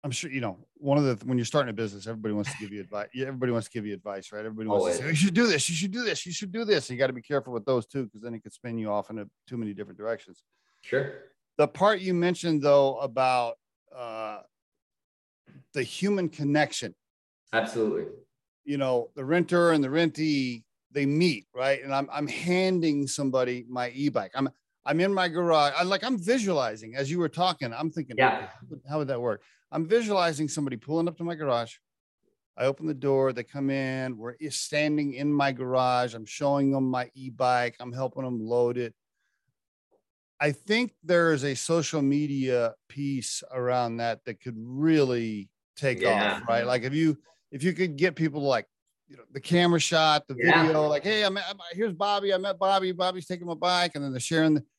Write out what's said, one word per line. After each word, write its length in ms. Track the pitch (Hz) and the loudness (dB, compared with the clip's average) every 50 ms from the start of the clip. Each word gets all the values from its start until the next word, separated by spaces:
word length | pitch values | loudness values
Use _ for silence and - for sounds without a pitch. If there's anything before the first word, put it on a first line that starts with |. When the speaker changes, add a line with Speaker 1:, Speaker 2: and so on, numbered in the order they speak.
| - | -6
Speaker 1:
I'm 80 | 143 | -6
sure, 180 | 120 - - 156 | -6 -6 -8 -6
you 120 | 131 135 | -6 -4
know, 160 | 120 104 92 - - _ _ | -4 -4 -6 -8 -18 _ _
one 220 | _ 147 139 139 | _ 0 2 4
of 80 | 147 147 | 4 4
the, 200 | 135 120 101 120 | 2 0 -2 -2
when 120 | 127 127 | -2 0
you're 80 | 123 120 | 0 0
starting 240 | - - 151 135 120 | 0 0 0 0 0
a 40 | 107 | -2
business, 340 | 104 113 104 98 101 95 | -4 -4 -6 -6 -10 -10
everybody 260 | 110 113 110 107 110 104 | -10 -10 -6 -4 -2 -2
wants 180 | 104 101 - | -2 -2 -4
to 60 | - | -6
give 160 | - 107 98 101 | -10 -12 -10 -10
you 80 | 104 | -12
advice. 280 | 95 87 107 101 104 - - | -12 -8 -8 -8 -8 -8 -6
Yeah, 140 | 127 131 | -8 -6
everybody 240 | 131 135 127 127 123 120 | -6 -4 -2 0 0 0
wants 140 | 117 110 - | 0 -2 -4
to 20 | - | -8
give 120 | 117 104 | -8 -6
you 80 | 107 101 | -6 -8
advice, 380 | 92 _ 104 98 98 92 - 104 | -8 _ -10 -10 -10 -10 -12 -12
right? 120 | 104 107 | -10 -10
Everybody 220 | 110 110 110 110 | -10 -8 -8 -2
wants 180 | 107 101 98 90 | 0 2 2 2
to 60 | 90 87 | 2 0
say, 80 | 82 - | -2 -2
Speaker 2:
Always. 180 | 156 165 143 | 0 2 2
Speaker 1:
"You 40 | 175 | 2
should 60 | 196 170 | 4 4
do 140 | 220 240 | 4 4
this. 220 | 233 170 143 - - | 4 4 2 0 -2
You 60 | 170 | -2
should 160 | 156 185 196 | -2 -4 -4
do 120 | 185 240 247 | -4 -4 -4
this. 220 | 214 160 - - | -4 -4 -4 -6
You 80 | 180 170 | -8 -10
should 180 | - 214 185 | -8 -8 -8
do 140 | 180 226 233 | -6 -6 0
this." 240 | 208 202 151 123 - | 2 2 0 0 -4
And 80 | 127 | -2
you 20 | 120 | 0
gotta 120 | 135 131 127 | 0 0 -2
be 80 | 123 | -6
careful 320 | - _ 147 139 - 127 123 | -8 _ -4 -4 -2 -4 -8
with 120 | 117 101 | -6 -2
those 200 | - 131 123 107 | 0 0 0 0
too, 220 | _ - 139 127 104 | _ -6 -6 -6 -6
'cause 120 | _ 104 | _ -14
then 120 | 110 120 117 | -14 -12 -12
it 80 | 110 _ | -12 _
could 80 | 104 - | -18 -20
spin 240 | - - 120 117 | -14 -12 -8 -6
you 120 | 113 110 104 | -6 -4 -2
off 180 | 104 104 98 - | -2 -4 -4 -6
in 100 | 110 107 | -10 -12
a, 60 | 101 101 _ _ _ | -12 -14 _ _ _
too 80 | - 127 | -10 -8
many 160 | 117 113 104 101 | -8 -6 -8 -8
different 240 | 98 104 98 92 | -10 -12 -14 -12
directions. 460 | 87 104 113 117 104 - - 90 _ _ _ _ _ _ _ _ _ | -10 -6 -6 -6 -6 -10 -20 -20 _ _ _ _ _ _ _ _ _
Speaker 2:
Sure. 320 | _ - 123 135 139 143 - - - - _ _ _ _ _ | _ -2 -2 -2 -2 -2 -8 -14 -20 -20 _ _ _ _ _
Speaker 1:
The 100 | - 151 | 2 2
part 320 | 147 - 147 190 208 220 185 | 2 2 2 2 2 2 2
you 120 | 190 185 180 | 0 0 0
mentioned, 480 | 170 175 175 180 - - 170 156 147 | 2 2 0 0 -2 -2 -2 -2 2
though, 360 | 139 143 143 143 139 135 131 | 4 6 6 8 6 4 2
about, 580 | 113 139 131 113 131 131 127 127 123 120 117 117 _ _ _ _ _ _ _ - | -2 -6 -4 -2 0 2 2 2 2 0 -2 -6 _ _ _ _ _ _ _ -14
uh, 440 | 131 120 117 110 110 110 107 107 104 - _ _ _ _ _ _ _ _ _ _ _ _ _ _ _ _ _ _ _ _ - - - - _ - | -12 -10 -10 -8 -8 -8 -10 -10 -12 -18 _ _ _ _ _ _ _ _ _ _ _ _ _ _ _ _ _ _ _ _ -20 -20 -20 -20 _ -6
the 100 | 143 123 | -6 -6
human 460 | - - - 180 202 208 196 180 160 | -6 -6 -4 0 0 0 0 0 -2
connection. 680 | - - 147 139 143 151 147 143 - - 123 90 - _ _ _ _ _ _ _ _ _ _ _ | -4 -4 -2 2 4 2 2 2 -2 -8 -8 -10 -12 _ _ _ _ _ _ _ _ _ _ _
Speaker 2:
Absolutely. 540 | - 113 110 - - 117 110 107 92 85 - 73 - - - _ _ _ _ _ _ _ _ | 0 0 0 0 0 0 0 0 0 -2 -4 -6 -12 -16 -20 _ _ _ _ _ _ _ _
Speaker 1:
You 120 | 143 143 | -6 -2
know, 320 | 139 139 131 127 120 117 - _ | -2 0 0 0 0 -2 -4 _
the 100 | 143 131 | -10 -2
renter 460 | 131 165 180 165 - 170 175 170 170 | 0 2 0 2 2 4 4 6 6
and 120 | 165 151 139 | 4 4 2
the 60 | 131 | 2
rentee, 760 | 139 165 170 160 147 147 156 156 147 139 131 127 120 113 _ _ _ _ _ _ | 2 2 2 2 0 -2 0 0 2 0 0 -2 -4 -8 _ _ _ _ _ _
they 140 | _ 147 139 | _ -2 0
meet, 420 | 139 147 156 175 175 135 104 _ _ _ | 2 2 2 2 2 2 -2 _ _ _
right? 280 | 123 127 135 139 127 131 | -2 0 0 0 0 -2
And 100 | 139 135 | -2 -2
I'm, 140 | 139 143 - | -2 -2 -2
I'm 160 | - 147 147 | -4 -6 -6
handing 800 | 143 127 127 151 175 180 185 190 190 185 175 165 160 147 143 139 | -6 -6 -6 -2 0 0 2 2 2 2 2 2 2 0 0 -2
somebody 580 | 131 - - 143 135 127 131 127 123 127 123 120 120 | -2 -4 -2 -2 0 2 2 0 0 -2 -6 -8 -8
my 200 | 127 123 123 123 | -6 -4 -4 -4
e-bike. 400 | 120 135 143 147 117 117 98 95 - | -4 -2 -2 0 0 -2 -4 -2 -4
I'm, 140 | 131 135 131 _ _ _ _ _ _ _ | -4 -4 -4 _ _ _ _ _ _ _
I'm 140 | 135 147 165 | -2 0 2
in 140 | 180 196 202 | 2 2 2
my 140 | 190 180 | 2 0
garage. 460 | 175 156 175 175 170 160 156 147 147 135 | 0 0 0 2 4 6 6 4 4 2
I, 60 | 156 180 | 0 0
like, 200 | 185 196 190 208 | 0 0 -2 0
I'm 140 | 247 269 | -2 -2
visualizing 800 | 208 165 196 247 269 214 196 175 143 127 113 107 110 110 110 117 | -2 2 0 0 2 2 0 2 2 0 0 -4 -8 -12 -8 -4
as 140 | 135 139 135 | -4 -2 -2
you 80 | 165 180 | 0 0
were 100 | 170 147 | 0 -2
talking. 440 | - 160 180 185 170 - 175 - - | 0 0 0 0 0 -2 -6 -6 -6
I'm 160 | 127 156 160 | -4 -6 -4
thinking, 240 | - 170 139 131 117 | -4 -6 -8 -6 0
Speaker 2:
Yeah. 180 | 117 131 131 - | 2 2 2 2
Speaker 1:
"Okay, 80 | - - | 0 -6
how 220 | - - - - - | -12 -16 -20 -18 -18
would, 120 | 156 131 _ 135 | -18 -18 _ -6
how 80 | 147 156 | -4 -4
would 80 | 147 | -2
that 140 | 131 135 120 | -2 -4 -2
work?" 200 | 123 120 104 - _ _ _ _ _ _ | -2 -2 -2 -4 _ _ _ _ _ _
I'm 160 | - 147 165 | -4 -4 0
visualizing 600 | 160 214 240 233 208 202 190 175 170 156 139 156 | 2 2 2 2 2 2 2 2 2 0 -2 -4
somebody 300 | 143 - 156 143 135 - | -4 -2 -4 -4 -4 -6
pulling 300 | 113 _ 139 151 165 165 | -8 _ -4 -2 0 0
up 100 | 175 165 | -2 -4
to 60 | - 170 | -6 -8
my 120 | 170 170 | -8 -6
garage. 400 | 151 151 139 123 117 117 113 - _ _ _ _ _ _ _ _ _ _ _ _ _ _ _ _ | -4 0 0 0 0 0 -4 -10 _ _ _ _ _ _ _ _ _ _ _ _ _ _ _ _
I 100 | - 123 | 0 0
open 200 | 135 139 - 160 | 0 0 0 -4
the 80 | 160 147 | -6 -4
door, 400 | 131 135 139 135 135 135 135 127 | -2 0 2 4 4 4 2 0
they 100 | 120 117 | -2 -8
come 280 | _ - 143 139 135 | _ -6 -4 -2 -2
in, 440 | 135 135 135 131 131 131 131 127 123 | 0 0 -2 -2 -4 -4 -4 -6 -6
we're 180 | 107 113 120 120 _ 156 | -8 -12 -14 -12 _ -10
i-, 60 | 147 | -8
standing 640 | 139 - - - 151 147 151 151 151 151 147 143 135 | -6 -6 -6 -2 -2 0 0 2 0 0 -2 -2 -4
in 180 | - 143 147 147 | -2 0 2 2
my 180 | 143 143 139 | 4 2 2
garage. 600 | 135 123 131 127 127 127 127 127 127 123 123 120 113 | 0 -2 -4 0 2 2 4 4 2 2 0 0 -4
I'm 120 | 113 110 | -10 -12
showing 460 | - - - 147 139 139 143 139 139 | -12 -8 -2 0 2 2 4 2 2
them 140 | 139 135 135 131 | 2 2 0 0
my 200 | 127 127 123 123 _ | 0 -2 -4 -6 _
e-bike. 600 | 135 131 131 117 117 131 123 127 123 123 120 117 _ | -14 -14 -14 -4 0 2 2 4 2 0 -2 -4 _
I'm 120 | 123 123 120 | -12 -10 -6
helping 300 | 131 135 127 - 135 131 | -6 -6 -6 -4 -6 -6
them 160 | 127 123 113 | -4 -4 -6
load 380 | 110 110 120 123 120 120 120 | -2 0 2 2 2 2 0
it. 160 | 123 120 113 _ _ _ _ _ _ _ _ _ _ _ _ _ _ _ _ _ _ _ _ _ _ _ _ _ _ _ _ _ _ | -2 -4 -6 _ _ _ _ _ _ _ _ _ _ _ _ _ _ _ _ _ _ _ _ _ _ _ _ _ _ _ _ _ _
I 120 | 147 151 | 0 0
think 420 | 139 - _ - 208 226 247 220 _ _ _ | 0 -2 _ 0 2 2 2 -2 _ _ _
there 280 | 160 180 170 170 165 156 | 2 4 6 6 4 4
is 100 | 135 131 | 2 0
a 120 | 147 156 | -2 -4
social 460 | - - - 165 165 151 - - 156 | -4 -2 0 0 0 0 0 -2 0
media 760 | 139 135 143 147 151 147 139 139 131 131 123 123 117 113 110 _ _ _ | 2 2 2 0 0 -2 -2 -2 0 2 2 2 2 0 -2 _ _ _
piece 540 | - 139 143 139 139 131 - - - - - - | -10 -6 -6 -4 -4 -4 -4 -6 -8 -8 -10 -8
around 460 | 127 131 123 123 127 123 123 117 113 | -6 -2 0 2 2 2 0 0 -2
that 280 | 117 117 117 110 - _ | -2 -2 -2 -2 -4 _
that 160 | 123 110 _ | -12 -12 _
could 140 | _ 127 117 | _ -12 -10
really 920 | 110 113 120 127 135 151 165 160 151 139 127 123 120 117 113 107 104 98 _ _ _ _ _ _ | -10 -12 -10 -4 0 4 6 6 6 6 4 2 0 0 -2 -4 -6 -8 _ _ _ _ _ _
take 260 | - 143 135 123 90 | -2 0 0 0 2
Speaker 2:
Yeah. 340 | 95 117 113 101 104 101 98 | 2 2 4 4 2 2 0
Speaker 1:
off, 100 | 104 107 | -2 0
right? 180 | 117 117 120 117 | 0 0 2 2
Like, 180 | 123 127 123 113 | 2 0 0 0
if 100 | 131 139 | -2 0
you, 240 | 156 165 160 147 147 _ _ _ _ _ _ | 2 4 2 2 0 _ _ _ _ _ _
if 120 | - 135 139 | -10 -2 -2
you 100 | 185 165 | -2 0
could 220 | 151 185 180 147 | 0 -2 -2 0
get 180 | 139 160 185 151 | 2 0 0 2
people 260 | - 160 156 139 147 | 0 -2 -2 0 0
to, 60 | 139 | 0
like, 200 | 139 127 113 104 _ _ _ _ _ _ _ _ | 2 2 2 0 _ _ _ _ _ _ _ _
you 100 | _ - | _ -20
know, 60 | - - _ | -20 -20 _
the 80 | - 139 | -14 -12
camera 400 | - - 170 175 175 175 175 160 | -2 2 4 6 6 6 6 4
shot, 480 | - - 170 160 156 156 151 147 - | 2 2 4 4 6 6 4 4 2
the 80 | - 139 | -4 -4
Speaker 2:
Yeah. 260 | 120 - 170 160 160 160 | 2 4 6 6 6 6
Speaker 1:
video, 220 | 160 156 156 151 | 6 4 4 4
like, 160 | 151 151 147 - | 2 2 0 0
"Hey, 200 | 202 214 214 214 | 0 0 2 2
I 60 | 196 | 0
met, 140 | 190 202 185 | 0 -2 -6
I, 60 | 175 202 196 170 175 175 | -6 -10 -12 -14 -12 -4
here's 200 | 185 226 220 175 | -4 -4 -4 -2
Bobby. 400 | 156 202 202 202 202 196 196 190 | -2 0 0 0 0 2 0 0
I 40 | |
met 200 | 185 190 202 190 | 0 0 -2 -2
Bobby. 340 | 175 196 190 196 190 190 185 | 0 2 4 4 4 2 0
Bobby's 360 | 185 170 180 185 185 185 160 | -2 0 -2 -2 -2 -4 -8
taking 200 | - 185 175 175 | -8 -10 -8 -6
my 60 | 175 165 | -8 -6
bike." 380 | 151 170 180 180 175 180 170 - | 0 0 2 2 2 2 0 -2
And 80 | 147 143 | -4 -6
then 80 | 139 | -4
they're 80 | 131 127 | -4 -6
sharing 440 | - - 165 160 160 156 156 147 - _ _ | -4 0 2 4 4 4 4 2 0 _ _